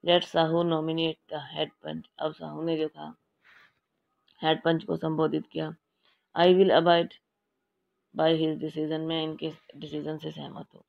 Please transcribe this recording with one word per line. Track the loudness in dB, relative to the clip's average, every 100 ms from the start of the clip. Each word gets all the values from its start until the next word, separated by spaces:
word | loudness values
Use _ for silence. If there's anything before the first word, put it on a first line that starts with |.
| 4
Let | 2 2 0
Sahu | 2 2
nominate | 0 0 -2 -2 -2 -4 _
the | -12 -10 -6
head | -8 _ -12
punch। | -12 -14 -10
अब | -8
साहू | -8 -12 -8
ने | -4 -4
जो | -4
था | -8 -18 -18 _ _ _ -20 _ _ _ _ _ _ _ _
हेड | -2 0
पंच | 2 0
को | -2 -4
संबोधित | -4 0 0 -2 -6
किया, | -8 -8 -10 _ _ _ _ _ 4
"I | 6
will | 8 8
abide | 6 6 4 2 -8 _ _ _ _ _ _ _ _ _ 0
by | 2 4
his | 0 -2
decision", | -6 -4 -4 -4
मैं | -2 -4
इनके | -4 -6 -8 -10 _ -16
डिसीजन | -10 -8 -8 -8
से | -10
सहमत | -12 -14 -14 -18
हूँ। | -20